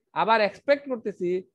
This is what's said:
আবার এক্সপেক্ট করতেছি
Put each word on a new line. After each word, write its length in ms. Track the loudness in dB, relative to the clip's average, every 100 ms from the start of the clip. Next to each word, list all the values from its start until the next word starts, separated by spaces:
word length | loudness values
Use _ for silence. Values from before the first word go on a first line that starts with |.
| _
আবার 280 | -2 2 2
এক্সপেক্ট 480 | 2 -2 0 0 0
করতেছি 540 | -8 -6 -6 -2 -4 -6